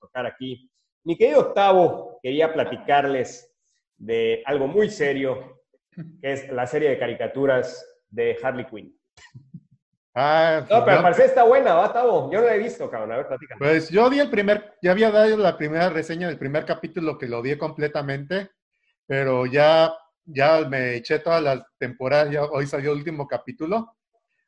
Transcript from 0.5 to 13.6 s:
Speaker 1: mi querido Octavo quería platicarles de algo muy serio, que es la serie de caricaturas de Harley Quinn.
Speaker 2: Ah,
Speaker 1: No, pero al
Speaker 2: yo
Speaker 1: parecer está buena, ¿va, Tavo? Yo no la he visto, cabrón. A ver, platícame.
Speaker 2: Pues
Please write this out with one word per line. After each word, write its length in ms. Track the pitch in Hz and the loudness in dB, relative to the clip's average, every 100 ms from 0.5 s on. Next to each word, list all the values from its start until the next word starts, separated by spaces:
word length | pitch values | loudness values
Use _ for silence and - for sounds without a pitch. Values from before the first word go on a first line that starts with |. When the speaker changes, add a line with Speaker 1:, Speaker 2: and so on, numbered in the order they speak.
| 127 _ _ _ _ | -14 _ _ _ _
Speaker 1:
mi 120 | 160 170 | -8 0
querido 220 | 233 294 | 2 4
Octavo 800 | - - 196 190 165 - - - | 2 2 4 6 4 0 -12 -12
quería 300 | 127 143 160 | -6 0 0
platicarles 1000 | 160 120 120 - 143 139 135 117 - _ _ _ _ _ _ | 0 -4 -4 0 2 2 -2 -4 -10 _ _ _ _ _ _
de 440 | 107 113 113 113 135 | -6 -2 0 -2 -2
algo 200 | 143 135 | -2 -2
muy 220 | 185 208 | 0 0
serio, 720 | - 143 139 135 123 - - _ _ _ - 165 - | 0 -2 -2 -4 -6 -10 -20 _ _ _ -18 -18 -12
que 100 | 139 | -8
es 160 | 135 - | -8 -8
la 160 | 127 123 | -6 -4
serie 220 | 151 151 | -2 0
de 80 | 123 | 0
caricaturas 840 | 120 117 113 131 139 127 123 - - _ _ | -4 -6 -6 -2 0 0 -2 -8 -20 _ _
de 300 | 107 117 110 | -4 -4 -2
Harley 220 | 131 127 117 | -6 -8 -10
Quinn. 300 | 107 98 _ _ _ - - _ - _ _ _ _ _ 123 | -14 -20 _ _ _ -20 -20 _ -20 _ _ _ _ _ -2
Speaker 2:
Ah, 440 | 143 160 165 156 135 | 2 4 2 0 2
Speaker 1:
No, 140 | 220 | 2
pero 60 | 208 | 4
al 40 | 180 | 4
Speaker 2:
yo 40 | |
Speaker 1:
parecer 240 | 175 170 180 | 4 6 4
está 160 | - | 6
buena, 320 | 233 262 247 | 6 6 4
¿va, 180 | 170 208 | 2 2
Tavo? 380 | 233 247 180 135 | 0 0 0 0
Yo 100 | 190 | 0
no 60 | 233 | 2
la 80 | |
he 40 | 214 | 0
visto, 280 | 226 - 139 | -2 -8 -10
cabrón. 240 | 117 107 | -8 -8
A 40 | 113 | -8
ver, 100 | 147 | -8
platícame. 320 | - - | -10 -12
Speaker 2:
Pues 320 | - | -4